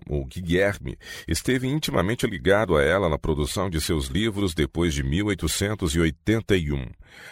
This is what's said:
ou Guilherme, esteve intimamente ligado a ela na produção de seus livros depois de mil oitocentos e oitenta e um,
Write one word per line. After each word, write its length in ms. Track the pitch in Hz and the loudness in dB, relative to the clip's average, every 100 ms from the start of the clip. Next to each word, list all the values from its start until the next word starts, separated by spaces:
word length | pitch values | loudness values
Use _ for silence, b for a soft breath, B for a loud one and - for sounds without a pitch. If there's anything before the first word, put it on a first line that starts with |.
| - | -4
ou 180 | 73 65 | -4 -4
Guilherme, 720 | - 87 87 98 98 65 - B B B | -8 0 2 2 0 -8 -12 B B B
esteve 400 | - - 127 131 | -4 0 0 0
intimamente 640 | 151 - 131 90 123 117 | -2 0 0 0 0 -2
ligado 480 | 95 73 101 101 78 | 0 2 4 4 4
a 80 | |
ela 240 | 71 92 92 | 4 4 2
na 100 | 73 | 0
produção 520 | 78 73 73 - 95 | 0 0 0 -2 -2
de 100 | 80 | -2
seus 280 | - 82 67 | 0 0 0
livros 460 | 78 113 101 98 | 0 0 0 -2
depois 400 | 80 69 80 87 | 0 -2 0 0
de 80 | 71 | 0
mil 260 | 67 80 104 | 0 0 0
oitocentos 680 | 92 80 - 101 107 85 80 | 0 -2 0 -2 0 -2 2
e 40 | |
oitenta 580 | 82 73 - 113 - 98 | 2 0 0 0 2 0
e 160 | 76 | 2
um, 120 | 71 62 - B B B | -4 -6 -14 B B B